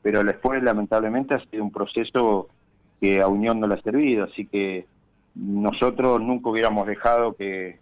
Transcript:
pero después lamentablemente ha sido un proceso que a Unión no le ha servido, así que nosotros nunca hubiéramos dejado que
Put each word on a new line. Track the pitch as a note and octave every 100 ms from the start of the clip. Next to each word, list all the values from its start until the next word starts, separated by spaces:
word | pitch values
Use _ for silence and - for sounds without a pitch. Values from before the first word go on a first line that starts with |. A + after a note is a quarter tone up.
pero | G#2 G#2
después | G#2 G2 B2+ C3+
lamentablemente | B2 G#2+ G#2 A2 A2 A#2+ C3+
ha | C#3 -
sido | A2
un | G#2
proceso | G2+ G2+ - A2+ B2+ A2+ G2+ - _ _ _ _ _
que | G2 G2
a | F#2+
Unión | G2+ A2+ A2+
no | G#2+
le | G2
ha |
servido, | G#2+ B2+ D3 A2+ F#2+
así | - G2+
que | G2+ G2 F#2 F2+ _ _ _ _
nosotros | - G2 G2+ A2 A#2 B2 B2 B2+ A#2
nunca | A#2 B2+ A#2+
hubiéramos | A2 A2+ G#2 G2+
dejado | G2+ A#2 A#2 A#2 -
que | G2 F#2+ F#2 F2